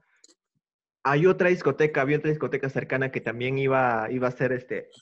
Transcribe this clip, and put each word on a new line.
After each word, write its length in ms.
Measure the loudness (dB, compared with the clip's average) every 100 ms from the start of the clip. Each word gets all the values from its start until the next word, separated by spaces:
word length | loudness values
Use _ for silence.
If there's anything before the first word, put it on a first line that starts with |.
| _ _ _ _ _ _ _ _ _ _
hay 240 | 0 4 4
otra 220 | 4 2
discoteca, 520 | 2 0 2 2 2
había 160 | 0 0
otra 140 | 0
discoteca 380 | -2 -2 -4 -4
cercana 420 | -4 -4 -2 -2
que 100 | -4
también 360 | -6 -4 -4 -2
iba, 500 | 0 2 2 0 -2
iba 180 | -2 -2
a 40 |
ser, 220 | -2 -2
este, 360 | -2 -6 -10 -10 -18